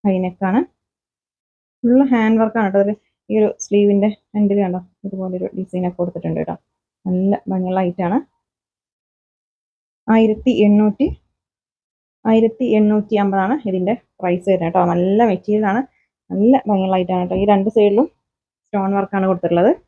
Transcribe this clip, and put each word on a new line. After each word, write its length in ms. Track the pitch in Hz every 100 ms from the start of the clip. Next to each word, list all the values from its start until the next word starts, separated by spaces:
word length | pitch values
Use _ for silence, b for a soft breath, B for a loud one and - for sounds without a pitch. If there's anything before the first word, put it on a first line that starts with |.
ഹൈ 100 | 208 190 185
നെക്കാണ്, 340 | 180 190 214 359 _ _ _ _ _ _ _ _ _ _ _
ഫുൾ 200 | 233 254 269
ഹാൻഡ് 280 | 240 220 220
വർക്കാണ് 260 | 220 226 202
കേട്ടോ. 120 | 196
ഇതിൽ 120 | 202 214 _ _ _
ഈ 80 | 214
ഒരു 80 | 214 -
സ്ലീവിന്റെ 440 | - 202 202 202 214 208 _ 214
എൻഡിൽ 200 | 202 202
കണ്ടോ, 160 | 190 180 180 _ 196
ഇതുപോലെ 280 | 190 185 180
ഒരു 80 | 185 -
ഡിസൈൻ 280 | 190 180 180
ഒക്കെ 100 | 180
കൊടുത്തിട്ടുണ്ട് 400 | 175 170 170 160
കേട്ടോ. 160 | 156 170 _ _ _ _ 185
നല്ല 340 | 180 190 202 -
ഭംഗിയുള്ള 300 | 190 185 185 180
ഐറ്റം 160 | 175 175
ആണ്. 100 | 233 - _ _ _ _ _ _ _ _ _ _ _ _ _ _ _ _ _ -
ആയിരത്തി 380 | 220 220 214 262 240 208
എണ്ണൂറ്റി, 400 | 208 214 208 311 - _ _ _ _ _ _ _ _ _ _ 220
ആയിരത്തി 360 | 226 226 226 254 214
എണ്ണൂറ്റി 360 | 214 214 208 208
അമ്പതാണ് 320 | 202 196 190 285 226
ഇതിന്റെ 240 | 185 180 247 _ _
പ്രൈസ് 260 | 180 180 190
വരുന്നത് 180 | 185 165
കേട്ടോ. 140 | 185 175
നല്ല 260 | 175 185 208 233
മെറ്റീരിയൽ 340 | 180 - 214 208
ആണ്, 80 | 214 269 _ _ _ _
നല്ല 200 | 185 220 269 208
ഭംഗിയുള്ള 280 | 196 190 190
ഐറ്റം 120 | 180 185
ആണ് 80 | 180
കേട്ടോ. 100 | 185
ഈ 40 | 202
രണ്ട് 160 | 202 196 226
സൈഡിലും 300 | 208 202 320 _ _ _ _ _ _
സ്റ്റോൺ 240 | 202 196 196
വർക്കാണ് 280 | 190 196 190
കൊടുത്തിട്ടുള്ളത്. 420 | 180 170 170 202 359